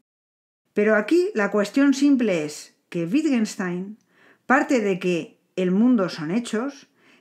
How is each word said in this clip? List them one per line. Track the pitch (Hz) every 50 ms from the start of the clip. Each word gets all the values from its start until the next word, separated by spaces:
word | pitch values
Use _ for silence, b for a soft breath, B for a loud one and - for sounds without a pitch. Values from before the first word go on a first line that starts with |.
| _ _ _ _ _ _ _ _ _ _ _ _ _ _ -
Pero | 208 208 214 214
aquí | 208 214 - 320 349 359 403 -
la | 220 202 196
cuestión | 202 208 202 - - 277 277 285 254
simple | 277 285 285 285 240 247 214 180 160 151
es | 147 - - - - _ _ _
que | _ - 175 170
Wittgenstein | 165 202 302 311 320 269 233 220 - - - 190 180 175 180 190 202 214 b b b b b b b b b b
parte | - 240 285 302 294 294 240
de | 208 202 190 180
que | - 180 175 165 143 - _ _ _ _ _
el | - 185 185
mundo | 185 202 233 254 254 214 185
son | 165 - - 151 151
hechos, | 180 240 240 - - 214 247 277 - - - b b b b b b b